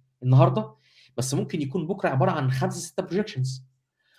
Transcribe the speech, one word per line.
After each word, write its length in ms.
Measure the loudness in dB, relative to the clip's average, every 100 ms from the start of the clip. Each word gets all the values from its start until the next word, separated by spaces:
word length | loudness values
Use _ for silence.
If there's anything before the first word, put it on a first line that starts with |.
| _ _
النهاردة، 520 | 4 6 6 2 -4 -10 _ _ _ -6
بس 180 | -2
ممكن 280 | -2 -2 -4
يكون 240 | -4 -4 -4
بكرة 220 | -2 0
عبارة 220 | 2 2
عن 200 | 2 0
خمسة، 300 | 0 -2 -4
ستة 260 | -8 -8 -4
projections. 420 | -2 -2 -4 -6 -8 -16 _ _ _ _